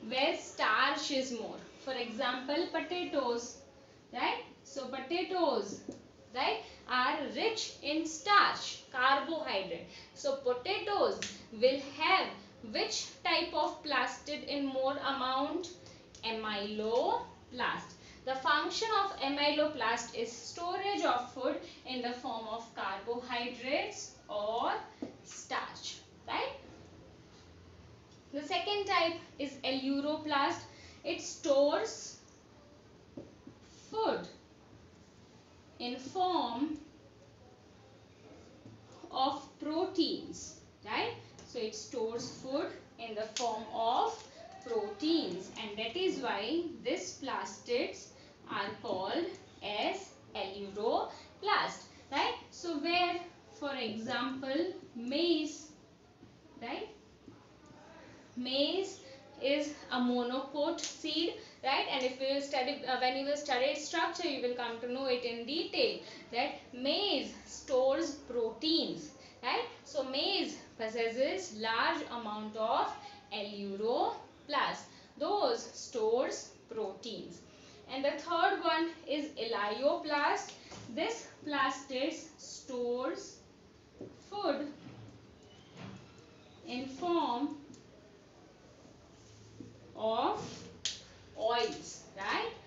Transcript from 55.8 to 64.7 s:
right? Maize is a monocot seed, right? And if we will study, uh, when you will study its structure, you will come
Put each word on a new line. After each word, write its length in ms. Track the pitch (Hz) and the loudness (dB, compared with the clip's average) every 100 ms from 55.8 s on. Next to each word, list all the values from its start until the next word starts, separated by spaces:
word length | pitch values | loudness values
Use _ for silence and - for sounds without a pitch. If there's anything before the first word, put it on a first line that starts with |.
| - - - - - - - - | -20 -20 -20 -20 -20 -20 -20 -12
right? 280 | 233 349 440 - - - - - - - - - - - - - - 240 | -6 -6 -6 -12 -20 -20 -20 -20 -20 -20 -20 -20 -20 -18 -18 -20 -14 -8
Maize 600 | 247 269 302 359 381 - - - - - | 0 4 4 4 0 -6 -14 -18 -18 -2
is 320 | 269 294 294 - - | 4 4 2 -4 -4
a 80 | 254 | 2
monocot 800 | 247 247 240 262 285 302 302 339 | 4 4 2 0 -2 2 2 2
seed, 540 | - - 320 311 339 - - - | -4 -4 -2 0 0 -2 -12 -4
right? 240 | 254 302 403 | 0 2 2
And 120 | 269 | 2
if 160 | 254 254 | 0 0
we 140 | 269 | 2
will 80 | 277 | 2
study, 400 | 277 277 254 285 247 | 2 0 2 -2 0
uh, 120 | 247 | 2
when 180 | 254 269 | 2 2
you 80 | 277 | 0
will 120 | 285 | 0
study 280 | - 247 269 | 2 2 4
its 200 | 294 - | 2 -2
structure, 420 | 370 359 349 339 | 2 2 0 -2
you 200 | 269 247 | 0 -2
will 80 | 247 | -2
come 240 | 233 | -4